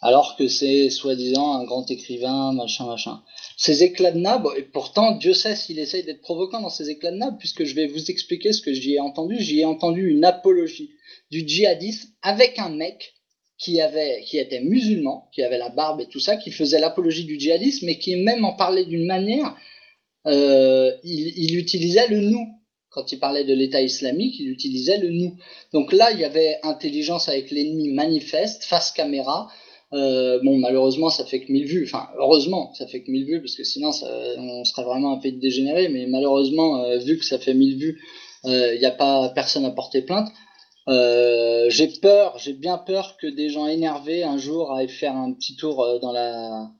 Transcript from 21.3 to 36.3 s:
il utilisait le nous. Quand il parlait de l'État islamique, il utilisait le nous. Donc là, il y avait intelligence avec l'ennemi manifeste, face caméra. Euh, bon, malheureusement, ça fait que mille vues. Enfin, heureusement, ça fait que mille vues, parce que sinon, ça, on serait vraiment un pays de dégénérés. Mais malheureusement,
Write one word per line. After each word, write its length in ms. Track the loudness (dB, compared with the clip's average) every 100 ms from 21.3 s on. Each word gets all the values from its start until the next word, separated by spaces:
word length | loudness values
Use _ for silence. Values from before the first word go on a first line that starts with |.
| -2
il 220 | -2 0
utilisait 500 | -2 -2 2 4 4
le 120 | 2
nous. 260 | 2 0 -2 -14 _ _ _
Quand 200 | -14 -12
il 80 | -6
parlait 260 | -4 -2
de 100 | 2
l'État 260 | 2 2 2
islamique, 580 | 0 -2 -4 -2 -2 -4
il 120 | -8
utilisait 480 | -6 -6 -4 0 0
le 120 | 0
nous. 260 | -2 -4 -6 -20 -20 -4
Donc 200 | -2 2
là, 200 | 6 6
il 80 | 4
y 40 |
avait 340 | 0 2 2 2
intelligence 680 | -4 -6 -4 -4 -4 -4 -2
avec 220 | -4 -4
l'ennemi 380 | -4 -2 -2 -2
manifeste, 720 | 0 0 0 -2 -2 -2 -4
face 280 | -2 -2 -2
caméra. 560 | -4 -4 -2 -2 -4 -6 -18 -20 -20 _
Euh, 460 | -2 0 2 2 2
bon, 160 | 4 4
malheureusement, 520 | 4 4 4 2 0
ça 140 | -2
fait 200 | -4 -6
que 80 | 0
mille 140 | -2 0
vues. 180 | -2
Enfin, 240 | -2 -6 -10 -2
heureusement, 540 | 4 6 4 -4 -6
ça 120 | -12 -12
fait 160 | -12
que 80 | -4
mille 160 | -4 -2
vues, 140 | -4
parce 160 | -6 -8
que 80 |
sinon, 280 | -8 -4 -4
ça, 140 | -4 -8 -8 -8 -8
on 260 | -10 -4
serait 200 | -4 -2
vraiment 300 | -4 -2 -2
un 60 | -2
pays 120 | -4
de 80 | -2
dégénérés. 480 | -2 0 0 0 0
Mais 180 | 0 -2
malheureusement, 760 | 0 2